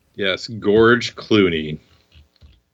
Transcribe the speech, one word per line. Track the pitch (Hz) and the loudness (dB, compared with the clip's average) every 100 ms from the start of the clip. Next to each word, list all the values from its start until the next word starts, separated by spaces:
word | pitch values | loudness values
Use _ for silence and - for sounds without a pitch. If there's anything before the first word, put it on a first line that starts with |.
| _ - | _ -8
Yes, | 98 90 - | -6 -6 -8
George | 110 101 107 113 120 117 - | -6 0 4 4 4 0 -12
Clooney. | - 107 92 82 78 76 _ _ _ 78 _ _ - _ _ | -2 2 2 0 -6 -12 _ _ _ _ _ _ -20 _ _